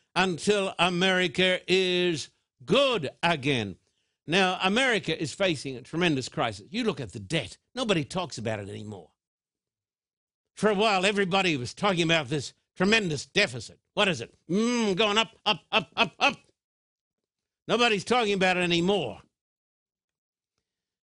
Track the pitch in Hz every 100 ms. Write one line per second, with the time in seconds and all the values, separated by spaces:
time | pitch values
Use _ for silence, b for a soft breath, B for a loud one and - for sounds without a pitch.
0 | _ - 185 156 - 208 190 - 170 175
1 | 190 185 180 - 185 180 - 185 185 180
2 | 180 160 - _ _ _ 123 214 277 233
3 | 139 - 170 165 127 131 104 90 _ _
4 | _ _ - 180 185 185 190 208 262 214
5 | 147 165 151 - 190 151 139 127 120 160
6 | 175 139 117 - 127 104 104 190 226 139
7 | 117 110 95 160 123 - _ - 254 175
8 | 135 185 175 - 113 107 98 107 104 101
9 | 78 _ _ _ _ _ _ _ _ _
10 | _ _ _ _ _ - 208 196 220 196
11 | 190 202 196 196 185 147 120 - 202 175
12 | 165 165 127 151 117 - _ - 185 226
13 | 190 147 - 185 196 123 - - _ -
14 | 202 151 113 _ - 180 226 247 220 180
15 | 214 208 226 - - 214 - 214 - -
16 | 226 - 262 170 _ _ _ _ _ _
17 | _ _ _ _ _ _ - 214 240 208
18 | - 247 220 202 185 180 175 175 175 202
19 | 131 - - _ _ _ _ _ _ _
20 | _ _ _ _ _ _ _ _ _ _